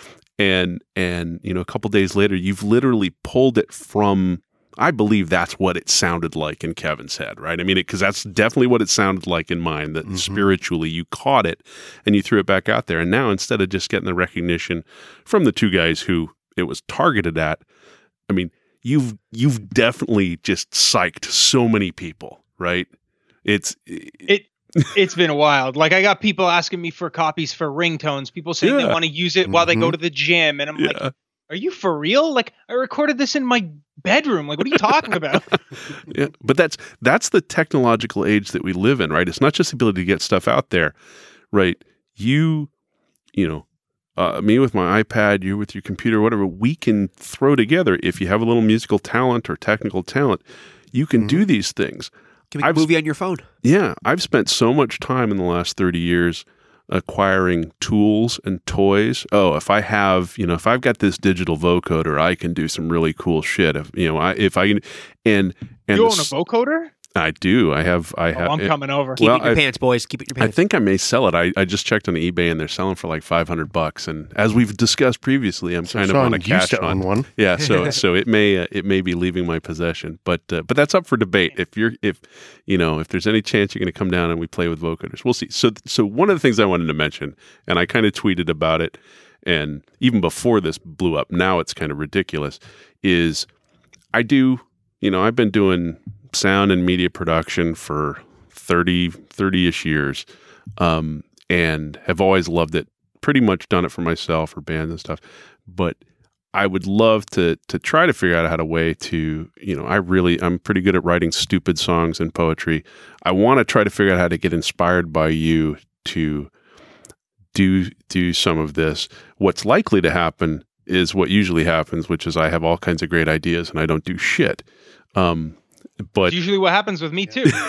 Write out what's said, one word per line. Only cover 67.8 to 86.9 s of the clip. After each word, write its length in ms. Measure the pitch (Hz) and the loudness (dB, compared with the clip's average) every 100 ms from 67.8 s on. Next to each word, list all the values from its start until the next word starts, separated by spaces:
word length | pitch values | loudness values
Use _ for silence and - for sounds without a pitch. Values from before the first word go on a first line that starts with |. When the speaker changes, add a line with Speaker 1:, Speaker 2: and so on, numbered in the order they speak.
Speaker 1:
have, 320 | 90 87 80 - | 0 0 -2 -4
I 140 | 85 | -2
Speaker 3:
Oh, 80 | 82 | -2
Speaker 1:
have 120 | 87 | -2
Speaker 3:
I'm 80 | 156 | -2
Speaker 1:
it 60 | 98 | -2
Speaker 3:
coming 240 | 147 139 | -2 -2
over. 240 | 143 131 | -4 -4
Speaker 4:
Keep 140 | 123 113 | 0 2
it 40 | |
in 60 | 127 | 4
Speaker 1:
Well, 60 | 123 | 2
Speaker 4:
your 60 | |
Speaker 1:
I 20 | |
Speaker 4:
pants, 240 | 117 139 - | 2 0 0
boys. 280 | 127 123 - | 0 0 -2
Keep 160 | 123 | -10
it 80 | - | -10
in 60 | 120 | -4
your 60 | |
Speaker 1:
I 40 | 113 | 0
Speaker 4:
pants. 100 | 127 | 2
Speaker 1:
think 180 | 202 | 2
I 40 | 175 | 2
may 180 | 101 95 | 2 2
sell 320 | - 123 110 | 0 2 2
it. 60 | |
I, 180 | 85 87 95 | 2 2 0
I 80 | |
just 200 | 92 98 - | 0 -2 0
checked 220 | 107 - | -2 0
on 60 | |
eBay 360 | 82 87 87 85 | -2 -2 0 0
and 80 | 80 | 0
they're 100 | 78 | -4
selling 260 | - 95 | -4 -4
for, 140 | 90 85 | -4 -6
like, 140 | 80 | -8
five 260 | - 85 85 | -2 0 0
hundred 240 | 85 76 | -4 -4
bucks. 360 | 85 78 - - | -4 -4 -6 -10
And 240 | 78 76 - | -10 -8 -2
as 180 | 107 | 2
we've 220 | 110 110 107 | 2 0 0
discussed 440 | 117 - 131 117 | 0 2 0 0
previously, 540 | - 135 107 - 87 | -2 0 0 -4 -4
I'm 100 | 87 | -4
Speaker 2:
So, 140 | 90 110 | -4 -2
Speaker 1:
kind 100 | 95 | 0
Speaker 2:
Sean, 60 | 139 | 2
Speaker 1:
of 60 | 127 | 2
on 80 | |
a 20 | 80 | 0
Speaker 2:
you 40 | |
Speaker 1:
cash 160 | 90 92 | 0 0
Speaker 2:
used 80 | 92 | 2
to 60 | 107 82 | 0 -2
Speaker 1:
hunt. 140 | 92 | -2
Speaker 2:
own 40 | 92 | 0
one. 200 | 107 139 - | -2 -4 0
Speaker 1:
Yeah, 200 | 101 87 | 2 2
so, 340 | - 95 - | 0 0 0
Speaker 4:
<laughs> 100 | - | 0
Speaker 1:
so 120 | 92 | 2
it 120 | 90 113 | 2 2
may, 320 | 107 104 95 | 2 4 2
uh, 80 | 87 | -2
it 120 | 101 | -4
may 160 | 95 95 | 0 0
be 140 | 92 | 0
leaving 320 | 87 90 90 87 | 0 -2 -2 -2
my 120 | 82 | -4
possession. 600 | - 80 85 80 80 82 | -4 -4 -4 -4 -10 -8
But, 160 | - 85 - | -4 -4 -4
uh, 100 | 82 | -6
but 140 | 82 123 | -2 0
that's 180 | 147 | 2
up 120 | - - | 0 0
for 100 | 120 | 0
debate. 360 | 98 98 87 95 | 2 2 2 -2
If 200 | 90 107 | -6 -2
you're, 160 | 110 113 | -2 -2
if, 180 | 104 - _ - - - - | -4 -4 _ -20 -20 -20 -2
you 120 | 95 | 0
know, 200 | 82 78 | 2 0
if 100 | 80 | -4
there's 180 | 92 107 | -4 0
any 160 | 110 | 0
chance 320 | - 107 101 | 2 0 0
you're 60 | - | -2
gonna 120 | 90 | -6
come 180 | - 95 | -4 -2
down 200 | 90 85 | 0 0
and 100 | 82 | -2
we 60 | 82 | -6
play 220 | - 85 | -4 -4
with 120 | 80 | -2
vocoders, 440 | 82 82 82 - | -6 -6 -10 -6
we'll 100 | 123 | -4
see. 140 | 123 - | -2 -4
So, 200 | - 120 104 | 0 0 0
so 220 | - - 104 | -4 -2 0
one 240 | 113 196 | 2 0
of 60 | 175 | 2
the 40 | |
things 180 | 135 110 | 2 4
I 60 | |
wanted 220 | 101 87 | 2 2
to 80 | 80 | 0